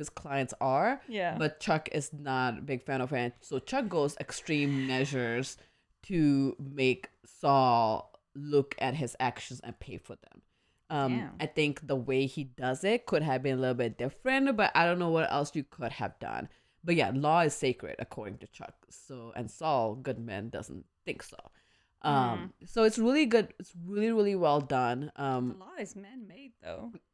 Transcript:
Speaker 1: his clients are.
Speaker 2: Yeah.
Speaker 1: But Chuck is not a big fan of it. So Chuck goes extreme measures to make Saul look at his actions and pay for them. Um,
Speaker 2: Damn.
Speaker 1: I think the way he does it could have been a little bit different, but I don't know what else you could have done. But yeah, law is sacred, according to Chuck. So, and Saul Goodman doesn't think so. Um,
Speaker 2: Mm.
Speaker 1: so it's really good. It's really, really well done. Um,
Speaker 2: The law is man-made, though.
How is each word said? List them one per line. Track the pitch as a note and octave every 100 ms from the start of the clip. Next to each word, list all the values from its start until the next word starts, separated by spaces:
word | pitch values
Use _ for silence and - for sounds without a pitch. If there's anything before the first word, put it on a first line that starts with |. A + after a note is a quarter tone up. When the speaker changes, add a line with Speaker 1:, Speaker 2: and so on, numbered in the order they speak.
Speaker 1:
his | D3
clients | - D3+ C#3 B2+ -
are. | C3 C3+ G#3 C4+ -
Speaker 2:
Yeah. | G#3+ F3 D#3+
Speaker 1:
But | D#3 -
Chuck | - D#3+ - D3+
is | C#3+
not | D3 C#3+ C3 B2+ A#2
a | C#3+
big | B2+
fan | - C3 C3
of |
it. | C3+ A#2+ - -
So | C3
Chuck | - C4 G#3+
goes | E3+ C#3+ -
extreme | - - - D3+ C#3+ C3+ C3
measures | C3 C#3 C3+ A#2 A#2+ C3+ - _ _ _ _ -
to | F3 D3 C#3 C3+ -
make | C3+ C#3 C3 B2+ - _ _
Saul | - D3 C#3 B2+ A#2 A2 A2 - _ _ C#3+
look | D3 C#3+ C#3 -
at | C3 D3
his | B2 -
actions | B2+ - - B2
and | A#2+ -
pay | - F#2
for | - - -
them. | - _ _ _ _ -
Um, | D3+ C3+ B2
Speaker 2:
Damn. | E3 -
Speaker 1:
I | D#3
think | - D3 C#3 D3+
the | C3+ A#2+
way | C3 C3+
he | -
does | C3+ - B2+ C3
it | G3 A#3+ -
could | E3
have | D#3 C3
been | C#3 C3
a |
little | B2+ B2 A#2+
bit | -
different, | B2+ - C4 C4+ C#4 A3
but | G3 D#3+
I | E3+
don't | F3
know | E3+
what | E3 D#3
else | C#3+ D3 D#3
you |
could | C3+ - A#2+
have | - G2 -
done. | - A1+ - _ _ _ E3
But | E3
yeah, | - C3+
law | D3 E3+
is | D#3
sacred, | - C3+ A#2+ E2 -
according | - - G#2 G#2+
to | -
Chuck. | - - - _
So, | - - B2+ A#2 -
and | A2
Saul | - D#3+ C3+ A2+ A#2+
Goodman | C3+ B2 A#2 G2 A2+
doesn't | - - D#2+ - _ -
think | -
so. | - - - _ _ _ _ _
Um, | D3+ C#3 A#2+ F3 F#3 -
Speaker 2:
Mm. | F3
Speaker 1:
so | A#3
it's | A3 A3
really | A3+ D4 C4+
good. | A3+ - -
It's | - F3 F3
really, | G3+ A3
really | A3+ G3+ F#3+
well | D#3+ D3
done. | C3 C3 B2 B2+ D3 -
Um, | C#3 B2+ B2
Speaker 2:
The | F#3+ A#3+
law | F4+
is | G#3 -
man-made, | G3 C4 G3+ F#3+ C4+ _
though. | - E2+ A#3 A#3 _